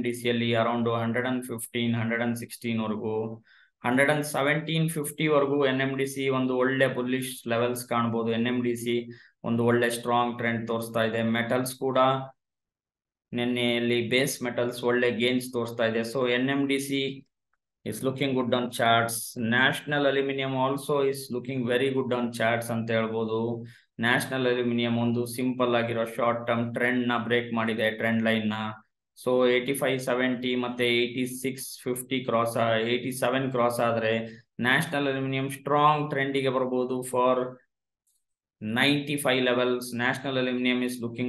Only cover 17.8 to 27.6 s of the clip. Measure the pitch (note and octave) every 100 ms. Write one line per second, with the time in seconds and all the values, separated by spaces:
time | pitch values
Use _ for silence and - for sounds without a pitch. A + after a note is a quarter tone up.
17.8 | A2 A2 B2+ C3 C#3 C3 A#2+ B2 A#2+ -
18.8 | A#2 A#2 A2+ - - B2 A2+ B2 C3+ C#3+
19.8 | D3 D3 C#3 C#3 C#3 C3+ C3+ C3 C3 C#3
20.8 | - C#3+ C3+ C3+ - A#2+ B2+ C3+ A#2 B2
21.8 | C3+ C3 A#2+ B2 A#2 A#2 A#2 A#2 - A#2
22.8 | A2+ A2+ A2 A2+ A2 A2+ A#2 A#2 A#2 -
23.8 | _ - A#2 B2+ - C3 B2 B2 A#2+ A#2+
24.8 | A#2+ A#2 A#2+ A#2+ A#2+ A#2+ B2+ B2+ A#2+ A#2
25.8 | A#2 A2+ A2+ - A#2+ A#2 - A#2 A#2 B2
26.8 | B2 B2 A#2+ A#2 A#2 A#2+ A#2+ A#2